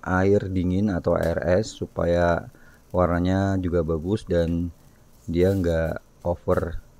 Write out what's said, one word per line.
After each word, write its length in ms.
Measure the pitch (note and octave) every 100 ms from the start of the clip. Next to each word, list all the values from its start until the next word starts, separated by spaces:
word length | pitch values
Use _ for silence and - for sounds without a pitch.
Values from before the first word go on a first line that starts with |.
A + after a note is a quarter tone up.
air 480 | - F#2 G2 G#2 G2+
dingin 400 | F#2+ F2 F#2 G#2+
atau 240 | E2+ - E2+
air 240 | E2 E2+
es 320 | D#2 F2+ A2
supaya 800 | - G#2+ - E2+ E2+ F2 E2+ - - - - -
warnanya 640 | F2+ F2 F2 F2 F#2+ G2 F#2+
juga 240 | F2 E2+
bagus 480 | D#2 D#2+ E2+ G#2+ -
dan 400 | F2 E2 E2+ F2 - - _ - -
dia 240 | - E2+ F2+
nggak 560 | G2 E2+ E2 D#2+ - - _
over 640 | F2 E2+ - F2+ E2+ E2 -